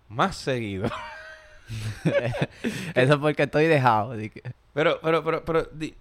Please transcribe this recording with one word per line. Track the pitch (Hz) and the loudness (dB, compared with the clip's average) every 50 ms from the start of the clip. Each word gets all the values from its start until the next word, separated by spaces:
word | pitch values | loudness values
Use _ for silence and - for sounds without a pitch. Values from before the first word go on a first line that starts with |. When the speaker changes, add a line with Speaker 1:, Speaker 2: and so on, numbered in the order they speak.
| _ | _
Speaker 1:
más | - 104 123 165 190 160 | -8 -4 -2 -2 -2 -2
seguido. | - - 143 131 120 117 101 98 92 98 - - | -4 -4 -2 -2 -2 -2 -4 -4 -4 -4 -4 -6
<laughs> | - - - - - - - - - - - - - - | -8 -10 -12 -14 -16 -16 -18 -18 -20 -20 -20 -20 -20 -16
Speaker 2:
<laughs> | - 113 110 110 110 104 - - 160 - - 123 117 123 - 151 - - - - 226 - - 190 165 - | -12 -10 -8 -8 -8 -6 -2 0 0 2 2 0 0 -2 -4 -4 -6 -6 -6 -6 -6 -6 -6 -8 -2 2
Eso | 131 127 131 147 | 4 4 4 4
es | 143 | 4
porque | 143 151 147 - 147 | 2 2 2 2 0
estoy | 131 - 151 156 | 2 4 4 4
dejado, | 165 160 139 127 123 110 107 101 127 123 | 6 6 6 6 6 4 4 2 -2 -4
di | 107 143 - | -8 -8 -10
que | - - - 123 - _ _ _ - | -10 -12 -14 -14 -14 _ _ _ 0
Speaker 1:
Pero, | 143 160 165 147 - | 2 2 2 2 2
pero, | - 160 165 160 151 | 2 2 2 2 2
pero, | 165 160 160 - | 0 -2 -2 -2
pero, | 170 160 160 - - - | 0 0 0 0 -2 -6
di-, | 151 160 135 - - | -10 -10 -10 -10 -8